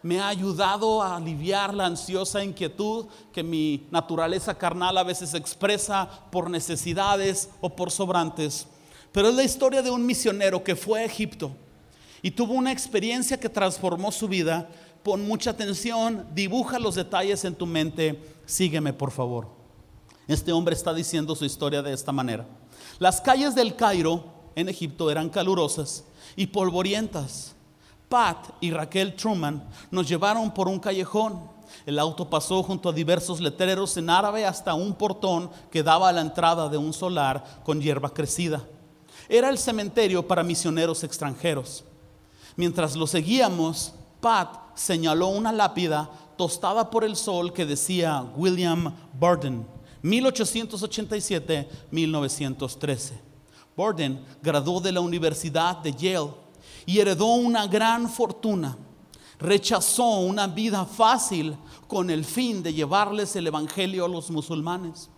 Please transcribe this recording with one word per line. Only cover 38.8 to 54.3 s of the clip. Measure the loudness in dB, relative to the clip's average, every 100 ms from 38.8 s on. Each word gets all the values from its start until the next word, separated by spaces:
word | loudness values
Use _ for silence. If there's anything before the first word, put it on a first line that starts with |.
| -20 -20 -20 -20 4
Era | 4 4
el | 2
cementerio | 0 -2 0 2 4 2 2
para | 2
misioneros | 2 0 0 2 0 0
extranjeros. | -6 -6 -6 -2 -2 -2 -6 -14 -18 -20 -20 -20 -20 -20 -14
Mientras | -2 0 0 -2 0
lo | 0
seguíamos, | 0 2 4 4 4 0 -2 -8 -12 -20 -2
Pat | 4 4 2 -8 -16 -6
señaló | 0 2 2 4 2
una | 2 0
lápida | 2 2 2 0 0 -2 -12 -20 -4
tostada | -2 0 0 2 2
por | 2
el | 0 -2
sol | -2 -2 -2
que | -2
decía: | -2 -2 0 2 2 0 -4 0
'William | 2 2 2 2 -2 -6 -16 2
Burden, | 4 4 0 -4 -8 -16 -20 -6
mil | 0 4 2
ochocientos | 2 -2 -2 -4 -6
ochenta | -6 -6 -4 -4
y |
siete, | -2 -4 0 -2 -4 -14 -6
mil | 0 0
novecientos | 0 -2 -2 -6 -4 -8 -4
trece'". | -4 -4 -6 -12 -20 -20 -20 -20 -14
Burden | -2 -2 0 -2 -4 -10